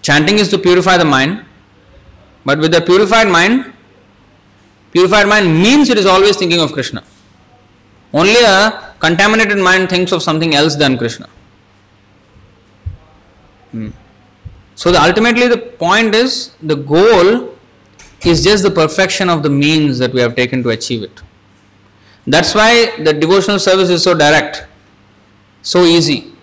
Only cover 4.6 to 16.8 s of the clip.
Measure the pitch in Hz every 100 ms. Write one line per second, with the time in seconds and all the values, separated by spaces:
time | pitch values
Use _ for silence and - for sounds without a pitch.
4.6 | _ _ _ 170 180 208 202 208 185 156
5.6 | 202 294 269 233 190 190 202 202 180 170
6.6 | 156 143 123 117 _ _ _ _ _ _
7.6 | _ _ _ _ _ 143 185 233 233 190
8.6 | 214 - - - 160 170 208 220 214 202
9.6 | 185 185 180 180 180 180 165 156 165 143
10.6 | 156 143 143 127 120 - - _ _ _
11.6 | _ _ _ _ _ _ _ _ _ _
12.6 | _ _ - - _ _ _ _ _ _
13.6 | _ 113 110 - _ _ _ _ - -
14.6 | _ - 175 175 156 180 226 233 247 233
15.6 | - - 170 202 226 214 262 - - _
16.6 | 156 147